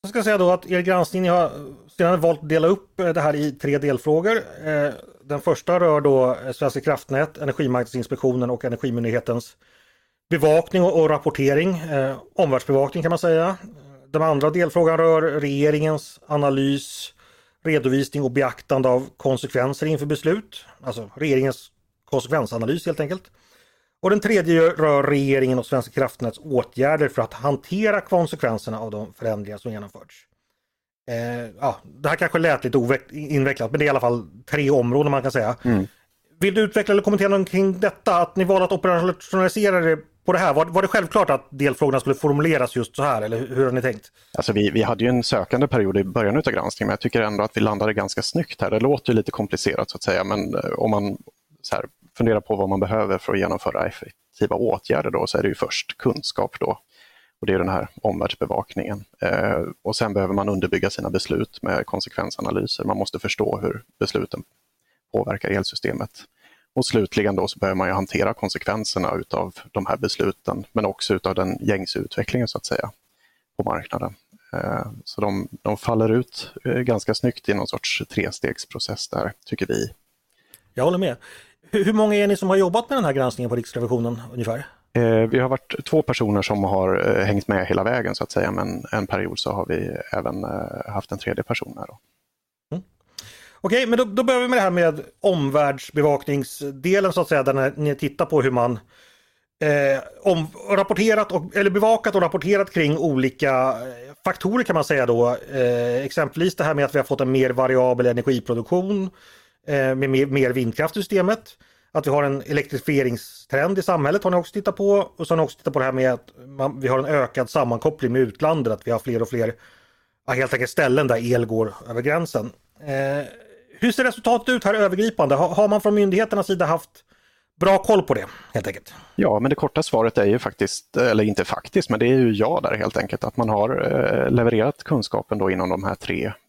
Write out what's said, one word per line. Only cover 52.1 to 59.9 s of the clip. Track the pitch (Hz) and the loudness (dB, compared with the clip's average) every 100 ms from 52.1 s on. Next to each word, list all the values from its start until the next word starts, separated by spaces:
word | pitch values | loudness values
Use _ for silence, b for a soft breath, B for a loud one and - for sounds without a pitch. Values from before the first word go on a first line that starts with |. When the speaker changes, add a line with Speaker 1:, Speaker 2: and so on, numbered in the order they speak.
| - | -2
Speaker 2:
funderar | 117 107 | 2 2
på | - 101 | 0 -2
vad | 98 | 0
man | 98 | 0
behöver | 95 110 101 95 | 0 0 0 -2
för | - | -2
att | 101 | -2
genomföra | 90 85 - - 90 | 0 -2 -4 -4 -4
effektiva | - - _ _ _ 104 - | -6 -18 _ _ _ -2 0
åtgärder | 120 - - 73 - | -2 -2 -2 -2 0
då, | - - | -2 -2
så | - | 0
är | |
det | 101 | -2
ju | |
först | - - - - - | -2 -4 -6 -8 -4
kunskap | 131 113 - - - - | -2 -2 -6 -6 -6 -4
då. | - - _ b b b b _ | -6 -6 _ b b b b _
Och | - | -2
det | |
är | 95 | 0
den | 90 | 0
här | 92 - - | -2 -6 -4
omvärldsbevakningen. | 107 - - - - - - - - 202 - _ | -4 -2 -4 -4 -4 -4 -4 -6 -6 -8 -12 _
Eh, | - 92 104 92 - - | -2 0 0 -2 -4 -8
och | - | -8